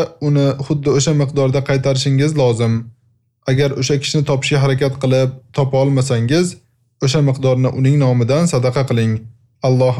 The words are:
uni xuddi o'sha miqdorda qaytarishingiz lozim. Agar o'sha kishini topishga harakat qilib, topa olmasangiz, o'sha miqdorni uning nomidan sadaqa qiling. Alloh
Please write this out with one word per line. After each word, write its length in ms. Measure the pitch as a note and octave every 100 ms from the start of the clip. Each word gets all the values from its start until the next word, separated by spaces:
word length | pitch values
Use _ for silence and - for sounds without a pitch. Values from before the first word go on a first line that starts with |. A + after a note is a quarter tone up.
| E3 -
uni 280 | D3 C#3+ C#3 C3+
xuddi 320 | C#3 D3+ C#3+
o'sha 220 | C#3 D#3+
miqdorda 460 | D3+ C3+ C#3+ C3+ C3+ C3
qaytarishingiz 680 | C#3 C#3 C3 C#3+ C3+ D3 D3+
lozim. 340 | B2+ A2+ A#2 A2+ A2+ - _ _ _ _ -
Agar 240 | C3 C#3+
o'sha 260 | C3+ C3 C#3+
kishini 240 | C#3 D#3
topishga 340 | C#3+ C3+ - C#3+
harakat 340 | C#3 C3+ C#3 C3
qilib, 300 | C3+ C3 C3 C3 -
topa 280 | - C3 C3
olmasangiz, 680 | C#3 C3+ B2+ A#2+ A#2 D#3+ F3+ - _ _ _ -
o'sha 200 | C#3 D#3
miqdorni 480 | C#3 B2+ C3 B2+ C3
uning 220 | - C3 D3
nomidan 460 | C3 B2 A#2 C#3+ E3+
sadaqa 360 | C3+ B2+ C3 C3+
qiling. 260 | A#2 A2+ A2 - - _ _
Alloh 320 | C3+ B2+ B2+